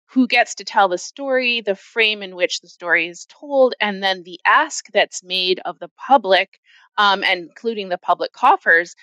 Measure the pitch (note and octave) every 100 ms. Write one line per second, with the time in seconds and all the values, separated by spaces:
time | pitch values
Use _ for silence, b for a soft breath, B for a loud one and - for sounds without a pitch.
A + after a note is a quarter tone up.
0 | _ C4 B3 B3 A3 - G3 A3 F#3+ F3+
1 | - - C#4 C4 B3 A#3 G3+ F#3+ - A#3
2 | A3 G#3 F#3+ F3+ F3 - F3 _ F3 E3+
3 | E3 E3+ - _ D4 C#4 B3+ - G#3 F#3+
4 | G3 F#3 F3 F3 - A#3+ D4+ - - G3+
5 | G3+ - F3+ F#3 F#3 F3 - F3 F3 -
6 | - C4+ F#3+ F#3+ F#3+ _ b b b -
7 | G3+ G3 F#3+ F3+ D#3+ - A#3 G#3+ F#3+ F3
8 | - E3+ E3 - B3+ F#4+ G#3 E3 F3 -